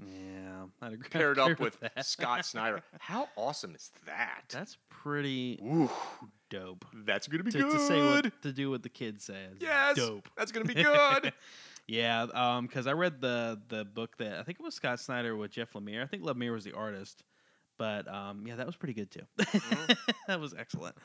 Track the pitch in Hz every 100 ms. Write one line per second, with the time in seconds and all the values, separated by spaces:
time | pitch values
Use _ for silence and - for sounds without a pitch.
0 | 101 95 95 95 95 92 95 - 120 110
1 | 127 165 151 135 135 156 120 - 117 -
2 | 135 - 135 123 170 117 113 101 - 160
3 | - 208 - - 120 151 95 78 - -
4 | 78 85 104 55 - 127 208 - _ -
5 | 147 147 143 131 127 117 107 160 139 -
6 | - - - _ - 98 92 92 - 113
7 | 107 101 - 160 202 220 277 302 285 285
8 | 285 285 269 - 147 135 139 127 113 -
9 | 117 104 - 98 95 95 339 285 285 285
10 | - 208 - - 214 220 214 147 294 294
11 | 285 269 285 - - - - - - 113
12 | 117 117 117 120 123 120 120 139 127 151
13 | 180 135 127 120 117 110 113 110 101 107
14 | - - 110 85 - 180 330 - 139 123
15 | - 123 117 110 104 - 117 107 104 110
16 | 131 202 165 123 120 113 98 - 110 101
17 | 95 - _ _ _ _ _ - 110 104
18 | - 98 101 101 110 120 127 180 165 110
19 | 101 - - - 196 202 - 202 160 214
20 | - 214 - 185 147 - 113 - 87 -